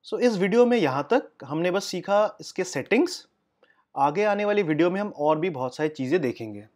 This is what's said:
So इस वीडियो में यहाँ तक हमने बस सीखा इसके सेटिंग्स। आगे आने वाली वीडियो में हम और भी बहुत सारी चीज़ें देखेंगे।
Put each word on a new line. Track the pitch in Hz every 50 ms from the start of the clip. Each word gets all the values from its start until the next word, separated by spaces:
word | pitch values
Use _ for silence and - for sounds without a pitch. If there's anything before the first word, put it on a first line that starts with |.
| _
So | - 220 185
इस | 233 247 220
वीडियो | 180 190 196 208 233 240
में | 240 240 233
यहाँ | 175 139 127 139 143 -
तक | 226 277 - - _ _ -
हमने | 120 143 156 170 180
बस | 175 196 196
सीखा | - - 180 - - 196 208 214 202 - _
इसके | 156 - - - 185
सेटिंग्स। | - - 143 127 - 190 240 349 330 - - - _ _ _ _ _ _ _ _ _ _ _ _ _ _
आगे | 143 139 143 151 190 214
आने | 214 202 202 208
वाली | 208 208 208
वीडियो | 202 156 156 147 170 180
में | 180 196
हम | 208 208
और | - - 147 151 156 156
भी | 160 190
बहुत | 160 127 127 127 -
सारी | - 151 156
चीज़ें | 151 - 127 127 151 185
देखेंगे। | 147 123 104 - 117 110 104 104 104 _ _